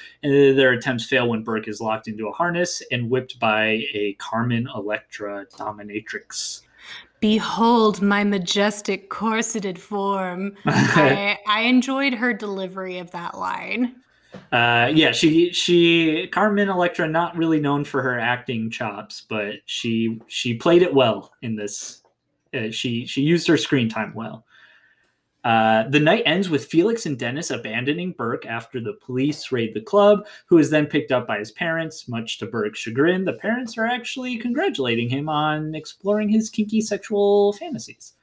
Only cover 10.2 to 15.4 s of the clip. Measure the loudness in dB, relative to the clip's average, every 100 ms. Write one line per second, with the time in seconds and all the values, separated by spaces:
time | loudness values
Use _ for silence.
10.2 | -4 -6 -8 -4 0 2 4 6 4 4
11.2 | 0 -2 0 0 4 4 2 0 0 0
12.2 | -2 -2 -4 -6 -6 -8 -10 -10 -10 -10
13.2 | -10 -8 -6 -6 -6 -2 -4 -4 _ _
14.2 | _ -20 -2 2 4 4 4 4 4 4
15.2 | 4 6